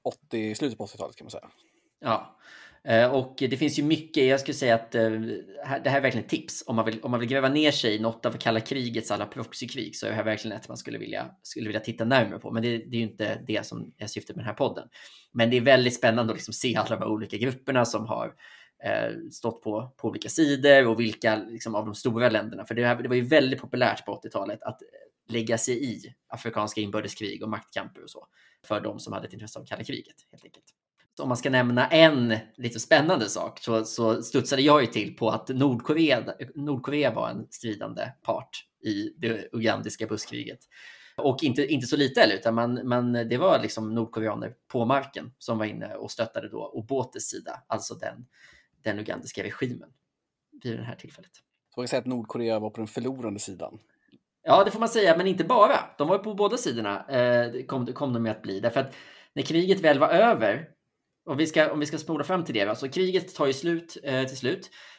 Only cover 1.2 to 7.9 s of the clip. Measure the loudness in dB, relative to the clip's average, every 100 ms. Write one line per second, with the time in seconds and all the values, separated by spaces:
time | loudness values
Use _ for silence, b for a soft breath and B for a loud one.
1.2 | -16 -16 -16 b b b b _ -2 -2
2.2 | -4 _ B B B B 2 6 6 4
3.2 | -2 -2 -2 0 0 2 2 0 0 2
4.2 | 4 4 0 0 2 2 2 2 2 0
5.2 | -4 -8 -10 -14 -6 -2 0 2 2 0
6.2 | -2 -6 -6 -10 -2 0 0 -2 -4 -2
7.2 | 0 2 2 4 4 4 2